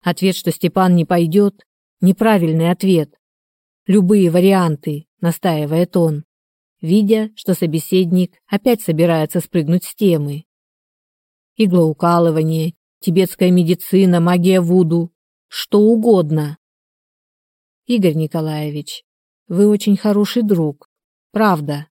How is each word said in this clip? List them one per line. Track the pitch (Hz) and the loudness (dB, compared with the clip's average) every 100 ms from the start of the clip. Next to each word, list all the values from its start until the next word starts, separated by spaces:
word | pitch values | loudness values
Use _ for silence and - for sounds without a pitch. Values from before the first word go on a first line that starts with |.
Ответ, | 180 170 190 180 | -6 -2 -2 -2
что | - | -6
Степан | - 170 190 185 175 | -4 -2 0 2 2
не | 156 | 2
пойдет – | 175 165 185 202 _ _ _ _ _ | 0 2 2 0 _ _ _ _ _
неправильный | 180 185 220 208 165 160 170 | 0 2 2 2 0 0 0
ответ. | 180 190 175 147 _ _ _ _ _ _ _ - | 0 0 0 0 _ _ _ _ _ _ _ 0
Любые | 196 180 208 175 | 2 4 2 4
варианты», | 170 190 190 170 151 - 147 - _ | 4 2 2 0 -4 -8 -10 -12 _
настаивает | 170 165 185 156 147 160 180 185 | -6 -2 -4 -2 -2 -2 0 0
он, | 165 151 - _ _ _ _ _ | 0 -2 -10 _ _ _ _ _
видя, | 160 202 202 220 214 - | 0 0 2 0 -2 -8
что | - | -6
собеседник | 175 170 160 - 185 180 180 180 _ _ | -4 -2 -4 -2 -2 0 0 -2 _ _
опять | 202 262 233 | -4 0 -2
собирается | - 160 170 160 156 180 | -2 0 0 0 -2 -4
спрыгнуть | - 175 147 180 | -4 -4 0 -2
с | - - | -4 -2
темы. | 202 165 147 143 - _ _ _ _ _ _ _ _ _ _ - | 0 0 -4 -10 -16 _ _ _ _ _ _ _ _ _ _ -2
Иглоукалывание, | 214 180 160 151 170 170 170 156 160 160 160 - _ _ | 0 2 2 0 0 2 2 0 -2 -2 -6 -8 _ _
тибетская | - 175 180 - 180 | -2 0 -2 0 2
медицина, | 180 165 175 - 190 185 175 | 2 2 -2 0 2 2 2
магия | 170 180 175 185 | 2 0 2 2
вуду, | 170 180 170 170 170 _ _ _ _ | 2 2 2 0 -4 _ _ _ _
что | - - 202 | -14 -2 2
угодно. | 214 233 233 196 151 156 147 156 _ _ _ _ _ _ _ _ _ _ _ _ - | 4 2 2 2 2 -2 -4 -12 _ _ _ _ _ _ _ _ _ _ _ _ -4
Игорь | 247 185 | 0 0
Николаевич, | 156 156 165 156 151 151 147 147 - _ _ _ _ _ | 0 -4 -4 -6 -6 -8 -10 -12 -18 _ _ _ _ _
вы | 175 208 | 2 2
очень | 208 208 202 | 2 0 0
хороший | 214 208 208 247 | 0 0 0 -2
друг, | 214 180 151 143 _ _ _ _ _ | 0 0 0 -6 _ _ _ _ _
правда. | 208 214 170 147 143 151 | -2 0 0 -4 -8 -10